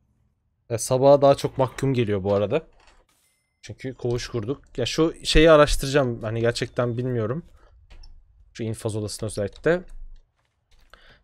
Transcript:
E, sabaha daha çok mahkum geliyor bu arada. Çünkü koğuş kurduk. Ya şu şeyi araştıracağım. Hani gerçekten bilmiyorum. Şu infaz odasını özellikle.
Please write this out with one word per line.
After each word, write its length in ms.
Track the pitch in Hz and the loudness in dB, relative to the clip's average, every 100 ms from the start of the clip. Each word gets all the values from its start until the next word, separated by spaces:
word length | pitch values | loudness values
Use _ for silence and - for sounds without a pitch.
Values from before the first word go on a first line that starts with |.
| _ _ _ _ _ _ - | _ _ _ _ _ _ -10
E, 80 | 113 | -8
sabaha 440 | - 127 139 143 | -2 4 6 8
daha 140 | 139 139 | 6 4
çok 220 | - - | -2 -2
mahkum 360 | 131 - 135 | -4 -2 -2
geliyor 300 | 120 104 101 | 0 0 -2
bu 100 | 98 | 0
arada. 340 | 101 101 151 - _ _ _ _ _ _ _ _ _ | 0 0 -2 -6 _ _ _ _ _ _ _ _ _
Çünkü 320 | - 120 131 | -20 -12 -12
koğuş 340 | 127 123 120 - | -8 -6 -4 -6
kurduk. 500 | 120 107 143 _ - | -6 -6 -10 _ -6
Ya 80 | 120 | -4
şu 300 | - 160 - | 0 -2 -2
şeyi 280 | - 156 160 | 2 6 8
araştıracağım. 680 | 151 147 - 139 143 127 117 | 8 6 2 0 0 0 -4
Hani 200 | 113 113 | -6 -2
gerçekten 560 | 117 - - - 123 117 | 0 0 -4 -4 -4 -4
bilmiyorum. 480 | 127 120 107 160 - - - - - - - - _ _ _ | -4 -4 -4 -6 -10 -20 -20 -20 -20 -20 -20 -20 _ _ _
Şu 100 | - | -10
infaz 320 | 113 110 113 107 | -8 -6 -6 -6
odasını 320 | 104 - 107 | -8 -8 -8
özellikle. 560 | - 101 - 151 180 - - - - _ _ _ _ _ _ _ - - _ | -6 -6 -4 -2 -2 -4 -16 -16 -18 _ _ _ _ _ _ _ -20 -20 _